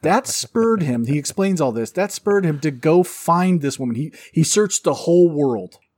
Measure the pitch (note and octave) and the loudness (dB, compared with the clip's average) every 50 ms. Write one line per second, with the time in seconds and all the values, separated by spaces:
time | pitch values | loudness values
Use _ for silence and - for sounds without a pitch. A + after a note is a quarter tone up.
0 | - D3+ F#3 B3 C4 - - - - - _ A#3 A3+ A3+ A3+ G#3 E3+ C#3+ B2 A#2 | 2 2 0 0 0 -2 -8 -8 -8 -6 _ 0 0 2 2 0 0 -2 -2 -2
1 | A#2 B2 C#3+ D3 C#3+ - - - F#3+ G3 F#3+ E3 D3 C3 A2 A#2 A2+ G#2+ - F3+ | -2 -2 -2 -4 -4 -6 -4 -2 -2 0 0 0 0 -2 -2 -4 -6 -6 -4 -4
2 | F#3+ G3+ - - _ G#3 G3+ G3+ F#3+ E3 D3+ C#3+ C3+ D#3 C#3 A#2+ - D#3 D#3+ F3+ | -4 -4 -6 -6 _ 0 0 2 2 0 -2 -2 -4 -6 -6 -2 0 4 4 4
3 | F3+ - - - - - E3+ F3 F3+ F#3 F#3 E3+ C#3+ C#3 C3+ - C3+ A#2+ A2+ A#2 | 4 2 -4 -8 -2 0 2 2 2 2 2 2 0 -2 -4 -4 -4 -4 -4 -4
4 | D3 - - - - - _ D#3+ D#3+ - - G#3 G#3+ G3 - - _ E3+ C#3+ - | -6 -6 -8 -16 -20 -4 _ 0 0 2 2 2 0 0 -2 -2 _ -2 -2 -2
5 | - - E3+ F3 F3 E3+ D#3 D3 D3 C3+ A#2+ G#2 F#2 F2+ - _ _ _ _ | 0 2 4 6 6 4 4 2 0 0 0 -2 -6 -10 -18 _ _ _ _